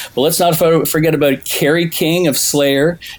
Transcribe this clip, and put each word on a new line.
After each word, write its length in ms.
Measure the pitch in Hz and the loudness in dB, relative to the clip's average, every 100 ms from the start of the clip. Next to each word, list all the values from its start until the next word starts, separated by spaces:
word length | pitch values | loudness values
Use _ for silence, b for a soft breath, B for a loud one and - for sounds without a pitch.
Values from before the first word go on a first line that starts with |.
| B | B
But 60 | - | -2
let's 160 | 143 165 | -2 2
not 160 | 175 160 | 0 2
for-, 280 | 170 165 | 2 2
forget 300 | 147 160 160 | 0 0 0
about 300 | 151 143 131 - | 2 0 0 -4
Kerry 420 | - 143 170 170 | -2 0 0 -2
King 380 | - 160 170 170 | -2 0 0 0
of 100 | 127 | 0
Slayer, 640 | - 147 143 139 156 170 B | -2 0 0 2 0 -2 B